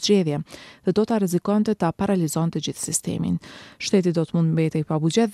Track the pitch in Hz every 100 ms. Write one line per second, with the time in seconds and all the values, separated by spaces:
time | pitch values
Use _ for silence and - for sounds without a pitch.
0 | - 202 156 147 - - - - - 180
1 | 220 226 190 175 - 208 214 208 165 -
2 | 196 190 160 160 165 165 143 - - 160
3 | - - 170 175 - - - - - 202
4 | 175 165 160 170 165 160 160 156 151 156
5 | 160 226 226